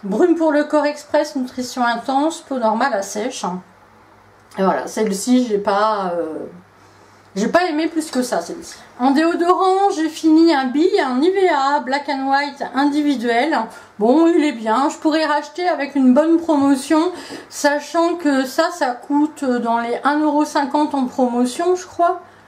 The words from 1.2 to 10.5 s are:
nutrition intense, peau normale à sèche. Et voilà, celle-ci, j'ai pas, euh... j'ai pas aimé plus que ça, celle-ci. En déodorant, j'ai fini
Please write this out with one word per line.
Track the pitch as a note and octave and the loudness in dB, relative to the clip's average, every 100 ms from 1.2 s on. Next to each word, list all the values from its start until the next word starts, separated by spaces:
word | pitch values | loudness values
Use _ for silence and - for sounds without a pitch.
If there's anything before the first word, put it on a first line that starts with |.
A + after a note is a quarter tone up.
| D4+ C4+ | -2 -6
nutrition | B3+ - B3+ C4 | -8 -8 -10 -2
intense, | A#3+ A#3 - C4+ D#4 D#4+ | -2 -2 -2 0 -2 -4
peau | - C4 | -8 -2
normale | A3 A3 A3 | 0 0 0
à | G#3 | -2
sèche. | G3 G#3 A#3+ - F#3 F3+ - _ _ _ _ _ _ _ _ - | -4 -6 -6 -6 -8 -8 -12 _ _ _ _ _ _ _ _ -2
Et | |
voilà, | F#3+ D#3 - | 0 0 -4
celle-ci, | - G#3+ F#3+ - B3+ A#3 | -4 -2 -2 2 2 2
j'ai | G3+ | -2
pas, | G3+ G3 G#3+ G#3 F#3 | 0 2 2 0 -2
euh... | F3 D#3+ D#3 - - _ _ - - - _ _ F#3+ | -4 -6 -8 -12 -16 _ _ -20 -20 -20 _ _ -4
j'ai | A#3 | 0
pas | E4+ F4+ | 2 0
aimé | D4+ E4 | -2 -2
plus | D#4+ - | -4 -4
que | B3+ | -6
ça, | B3 F3+ | -4 -4
celle-ci. | - F3 - - - - | -6 -14 -14 -20 -20 -2
En | B3+ | 2
déodorant, | C#4 E4 D4+ F4 F4+ F#4+ F#4+ G4+ D4 | 2 2 0 2 2 2 2 2 0
j'ai | D#4+ | -4
fini | - D#4+ D#4 E4 | 0 4 6 6